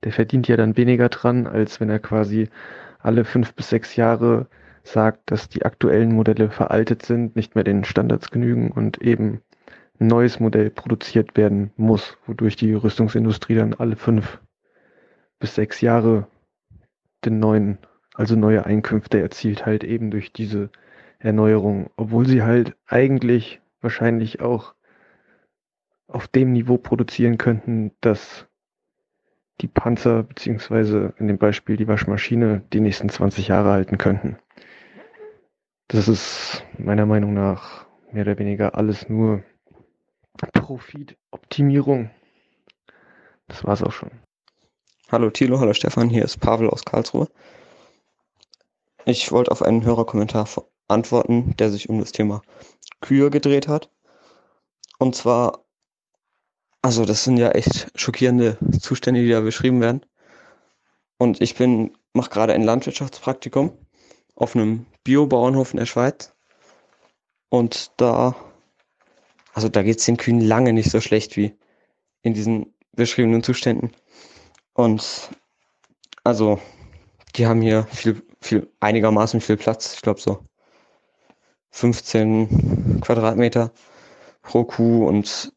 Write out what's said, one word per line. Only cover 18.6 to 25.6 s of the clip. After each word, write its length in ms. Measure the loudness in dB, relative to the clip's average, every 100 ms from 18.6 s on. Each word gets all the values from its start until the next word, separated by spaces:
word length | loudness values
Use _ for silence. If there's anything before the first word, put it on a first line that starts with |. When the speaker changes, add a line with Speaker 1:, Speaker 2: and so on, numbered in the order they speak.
| 2
Speaker 1:
Einkünfte 540 | -2 0 -4 0 0
erzielt, 480 | 0 -4 -4 -4 -2
halt 160 | -4
eben 260 | -4 -6 -4
durch 240 | -6 -8
diese 380 | -10 -6 -6 -8 _ _ -20 -20 _
Erneuerung, 720 | 0 4 4 4 2 -2 -6 -8
obwohl 300 | -2 0 4
sie 160 | 4
halt 340 | 4 2 2 -6 _
eigentlich 720 | 2 4 2 2 0 0 -18 _ _
wahrscheinlich 600 | -8 -2 0 0 -4 -6
auch 320 | -4 -4 -6 _ _ _ _ _ _ _ _ _